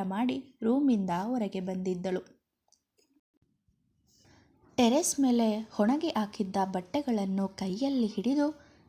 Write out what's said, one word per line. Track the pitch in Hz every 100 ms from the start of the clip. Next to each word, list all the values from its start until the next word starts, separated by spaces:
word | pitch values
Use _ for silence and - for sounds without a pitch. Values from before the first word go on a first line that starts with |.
ಮಾಡಿ | 190 190 247 269 - -
ರೂಮಿಂದ | 220 254 285 226 185
ಹೊರಗೆ | 175 208 254 202 190
ಬಂದಿದ್ದಳು. | 185 185 185 180 185 180 - _ _ _ _ _ _ _ _ _ _ _ _ _ _ _ _ _ _ _ _ - _ _ _ -
ಟೆರೇಸ್ | 240 262 349 -
ಮೇಲೆ | 269 240 226 214 220 -
ಒಣಗಿ | 214 285 320
ಹಾಕಿದ್ದ | 220 208 - 190 196
ಬಟ್ಟೆಗಳನ್ನು | 190 190 180 285 285 220 196 190 190
ಕೈಯಲ್ಲಿ | - 196 190 277 277 220
ಹಿಡಿದು | 220 226 285 294 294 - -